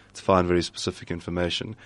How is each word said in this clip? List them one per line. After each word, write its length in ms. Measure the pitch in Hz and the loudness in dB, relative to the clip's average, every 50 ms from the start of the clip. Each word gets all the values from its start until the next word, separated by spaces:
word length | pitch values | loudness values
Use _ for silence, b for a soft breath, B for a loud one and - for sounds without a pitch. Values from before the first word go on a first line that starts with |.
| b b b | b b b
to 80 | - - | -8 2
find 260 | - 95 92 90 87 | 4 4 4 6 4
very 140 | 87 87 82 | 2 2 2
specific 480 | - - - - 92 90 - - - | 0 -4 -6 -6 -6 -6 -8 -8 -10
information. 640 | 87 85 - - 85 87 87 87 - - - - 110 B B | -10 -8 -8 -6 -4 -2 -2 -2 -2 -4 -8 -10 -12 B B